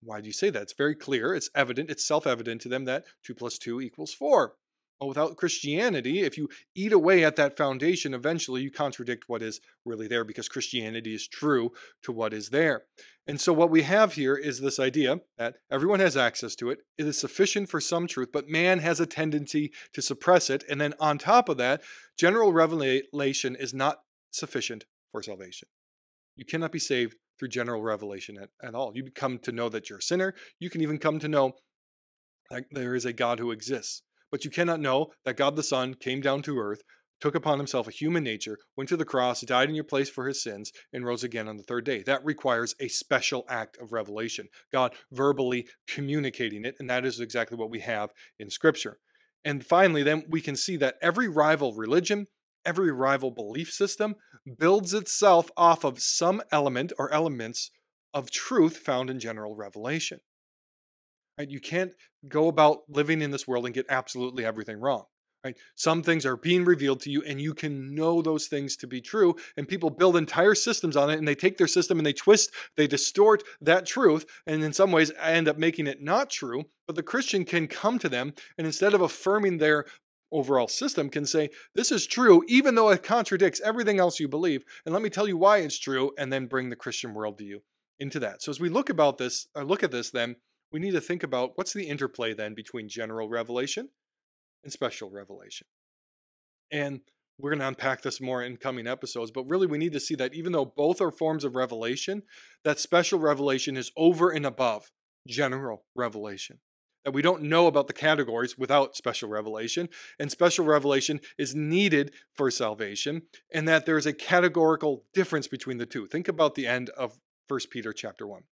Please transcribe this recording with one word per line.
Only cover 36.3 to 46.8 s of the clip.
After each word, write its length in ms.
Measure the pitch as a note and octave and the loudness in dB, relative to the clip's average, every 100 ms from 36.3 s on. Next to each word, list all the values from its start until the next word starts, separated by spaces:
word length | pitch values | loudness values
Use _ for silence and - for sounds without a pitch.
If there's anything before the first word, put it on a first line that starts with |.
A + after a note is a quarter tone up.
| C#3 | -2
to 160 | C#3+ C3+ | -2 -4
earth, 240 | G#2 G#2 _ _ _ _ | -4 -8 _ _ _ _
took 160 | D3 D#3+ | -2 -2
upon 220 | D#3 C#3+ | 0 0
himself 280 | C#3+ B2+ A2+ | 0 -4 -4
a 60 | |
human 320 | - D3+ E3+ | -4 -2 0
nature, 340 | C#3 A2 G#2+ G#2+ _ - | -2 -6 -8 -12 _ -12
went 120 | C3+ | -4
to 80 | F3 | -2
the 80 | |
cross, 380 | D#3 C3+ B2 A#2+ | 0 0 0 0
died 260 | A#2 B2 C3+ | 0 2 2
in 80 | D#3 | 0
your 80 | |
place 260 | D3+ C#3 C3+ | -4 -2 -2
for 160 | - C3 | -4 -6
his 160 | C3+ | -6
sins, 300 | - G2+ G#2+ - - | -6 -8 -12 -18 -14
and 140 | C3 B2 | -8 -6
rose 160 | A#2+ | -4
again 240 | A#2+ A#2 A2 | -4 -6 -8
on 100 | G#2+ | -12
the 60 | |
third 220 | G2+ A#2+ | -8 -6
day. 180 | A#2 A#2+ | -4 -4
That 220 | G2 C#3 | -2 -2
requires 500 | C#3+ D3+ C3+ A#2+ A#2 - | -2 -2 0 0 0 -6
a 80 | C3 | -6
special 560 | - - C3 - C3 - | -6 -2 0 0 -4 -6
act 280 | B2 A2 - | -8 -8 -14
of 120 | A2+ | -8
revelation, 560 | A2+ G2+ G#2 A2+ - - _ _ | -6 -6 -8 -8 -8 -14 _ _
God 200 | C3+ B2+ - _ | 0 0 -2 _
verbally 560 | B2+ C#3 C#3 B2+ B2 A#2 - - | 0 2 2 0 -2 -6 -16 -14
communicating 800 | - C#3 D3+ C#3 - A#2+ G#2 | -8 -4 -2 -4 -4 -6 -6
it, 100 | A#2 C#3 | -10 -12